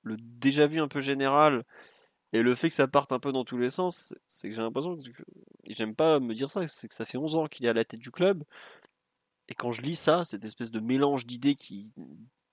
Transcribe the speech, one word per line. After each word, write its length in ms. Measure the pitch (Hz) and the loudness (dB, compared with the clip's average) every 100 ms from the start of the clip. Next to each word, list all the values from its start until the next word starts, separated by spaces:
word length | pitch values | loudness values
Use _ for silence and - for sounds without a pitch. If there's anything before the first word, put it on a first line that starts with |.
le 140 | 113 110 | -8 -8
déjà 480 | 117 120 135 143 147 | -10 0 2 4 4
vu 140 | 160 | 2
un 80 | 147 | -2
peu 140 | 147 | -2
général 600 | 135 139 135 143 151 127 - - - _ _ _ _ | -2 0 4 6 6 4 -2 -16 -20 _ _ _ _
et 100 | 113 | 2
le 120 | 120 | 4
fait 140 | 123 165 | 4 0
que 80 | - | 2
ça 100 | 131 | 4
parte 240 | 143 139 | 4 2
un 80 | 127 | -2
peu 140 | 143 | -2
dans 100 | 131 | -4
tous 160 | 117 123 | -4 -2
les 120 | 123 | -2
sens, 440 | 151 180 175 - - _ | 0 -2 -2 -8 -14 _
c'est 200 | - 101 | -12 -8
que 60 | |
j'ai 80 | 110 | -6
l'impression 340 | 113 127 170 170 | -4 -2 -4 -8
que, 140 | 127 - - - _ _ | -12 -20 -20 -20 _ _
et 100 | - | -16
j'aime 220 | 107 110 110 | -6 -4 2
pas 240 | 160 151 | 4 4
me 120 | 123 | 2
dire 160 | 113 135 | -4 -4
ça, 200 | 202 165 | -4 -6
c'est 180 | - 113 | -8 -12
que 80 | |
ça 100 | - | -10
fait 140 | 117 127 | -8 -6
onze 160 | 156 | -2
ans 120 | 160 151 | -2 -2
qu'il 200 | - 117 | -2 0
est 20 | |
à 40 | |
la 120 | 113 | 0
tête 140 | 113 117 | -2 -6
du 140 | 127 | -14
club. 320 | - 185 185 147 - - - _ _ _ _ _ _ _ | 0 2 2 -4 -18 -20 -20 _ _ _ _ _ _ _
Et 60 | |
quand 180 | - 120 | -6 -6
je 100 | 117 | -4
lis 140 | 135 165 | -2 2
ça, 280 | - 170 | 4 4
cette 200 | 170 101 | 0 -8
espèce 260 | 107 - 117 | -12 -10 -8
de 80 | 113 | -4
mélange 480 | 113 135 143 135 120 | 0 2 2 0 -4
d'idées 300 | 123 139 139 | -2 0 0
qui, 360 | - 101 214 - 67 80 120 _ _ | -6 -16 -16 -18 -20 -20 -20 _ _